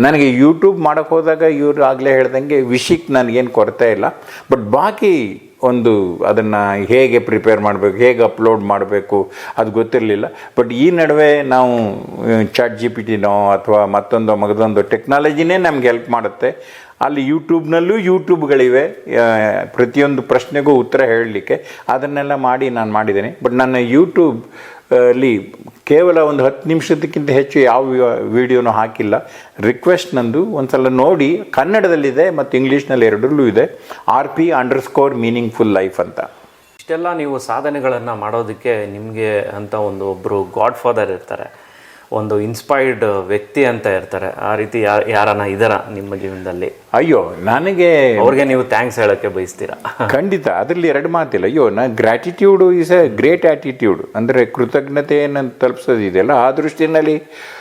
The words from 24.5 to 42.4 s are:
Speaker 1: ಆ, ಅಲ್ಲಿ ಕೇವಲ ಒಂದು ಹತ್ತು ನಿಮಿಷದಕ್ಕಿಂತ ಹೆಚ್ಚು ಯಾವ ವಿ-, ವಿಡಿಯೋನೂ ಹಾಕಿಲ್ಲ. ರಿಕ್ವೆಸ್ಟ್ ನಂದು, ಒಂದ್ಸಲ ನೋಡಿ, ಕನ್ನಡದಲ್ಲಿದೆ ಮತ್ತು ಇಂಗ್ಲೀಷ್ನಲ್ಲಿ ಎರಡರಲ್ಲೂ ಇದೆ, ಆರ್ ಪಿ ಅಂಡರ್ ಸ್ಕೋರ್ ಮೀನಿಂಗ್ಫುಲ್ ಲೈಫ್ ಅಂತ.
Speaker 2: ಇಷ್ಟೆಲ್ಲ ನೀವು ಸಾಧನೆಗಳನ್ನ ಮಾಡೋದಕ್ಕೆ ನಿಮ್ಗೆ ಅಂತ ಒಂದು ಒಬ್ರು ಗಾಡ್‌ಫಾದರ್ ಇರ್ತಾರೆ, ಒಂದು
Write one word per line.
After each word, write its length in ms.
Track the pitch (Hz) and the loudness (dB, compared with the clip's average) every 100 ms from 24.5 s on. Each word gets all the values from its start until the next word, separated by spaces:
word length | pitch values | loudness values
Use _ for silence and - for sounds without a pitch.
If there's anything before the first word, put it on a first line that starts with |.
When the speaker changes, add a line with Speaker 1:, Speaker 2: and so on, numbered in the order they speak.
| - - - - | -20 -20 -14 0
Speaker 1:
ಆ, 160 | 127 123 | 2 4
ಅಲ್ಲಿ 460 | 123 135 107 - - - - | 4 2 0 -4 -18 -20 -12
ಕೇವಲ 340 | - 147 180 165 | 2 4 4 4
ಒಂದು 260 | 151 143 | 2 2
ಹತ್ತು 240 | 131 135 156 | 0 0 -2
ನಿಮಿಷದಕ್ಕಿಂತ 640 | 160 - 156 156 156 143 | -2 0 -2 -2 -4 0
ಹೆಚ್ಚು 300 | 135 135 147 | 2 2 4
ಯಾವ 240 | 127 120 | 4 4
ವಿ-, 500 | 135 127 123 117 107 | 0 0 0 0 -2
ವಿಡಿಯೋನೂ 360 | 113 123 127 120 | 0 2 2 2
ಹಾಕಿಲ್ಲ. 600 | 107 113 - 107 107 - - - - | 0 -2 -2 -2 -2 -4 -20 -20 -4
ರಿಕ್ವೆಸ್ಟ್ 540 | 107 123 175 180 180 | -2 0 2 0 0
ನಂದು, 320 | 135 117 139 208 | -4 -2 -2 -2
ಒಂದ್ಸಲ 420 | 160 131 135 131 | -4 -2 0 2
ನೋಡಿ, 560 | 127 143 180 139 185 208 | 2 2 4 2 0 -2
ಕನ್ನಡದಲ್ಲಿದೆ 800 | - 151 214 190 160 143 127 185 | -2 0 2 2 2 0 2 0
ಮತ್ತು 260 | 156 135 127 | 0 -2 0
ಇಂಗ್ಲೀಷ್ನಲ್ಲಿ 500 | 131 139 139 127 113 | 2 0 0 2 2
ಎರಡರಲ್ಲೂ 400 | 104 127 147 123 | 2 0 2 2
ಇದೆ, 340 | 104 147 - - - - | 2 0 -4 -20 -8 0
ಆರ್ 200 | 127 139 165 | 0 0 -2
ಪಿ 140 | 170 | 0
ಅಂಡರ್ 320 | 143 123 131 | 0 0 -2
ಸ್ಕೋರ್ 320 | - - 139 | -2 0 0
ಮೀನಿಂಗ್ಫುಲ್ 600 | 123 117 120 117 - 110 | 0 -2 -2 -4 -2 0
ಲೈಫ್ 260 | 98 95 - | 2 0 -4
ಅಂತ. 200 | - - - - - _ _ _ | -6 -6 -12 -12 -20 _ _ _
Speaker 2:
ಇಷ್ಟೆಲ್ಲ 380 | - 160 175 170 | -8 -6 -4 -6
ನೀವು 220 | 143 131 | -6 -8
ಸಾಧನೆಗಳನ್ನ 760 | 131 117 147 143 131 120 117 | -6 -4 -4 -4 -4 -4 -6
ಮಾಡೋದಕ್ಕೆ 720 | 110 104 117 107 110 123 110 104 | -8 -6 -4 -6 -6 -4 -4 -4
ನಿಮ್ಗೆ 540 | 101 110 110 107 104 | -10 -12 -6 -4 -2
ಅಂತ 340 | - 101 104 | -4 -10 -8
ಒಂದು 360 | 110 104 98 98 | -6 -6 -6 -6
ಒಬ್ರು 320 | 90 95 101 | -6 -4 -4
ಗಾಡ್‌ಫಾದರ್ 680 | 92 95 113 127 120 110 98 | -4 -2 -2 -2 -4 -2 -2
ಇರ್ತಾರೆ, 580 | 92 - - - - - - - - - | -6 -10 -12 -12 -18 -20 -20 -20 -20 -10
ಒಂದು 280 | 113 107 104 | -6 -2 -2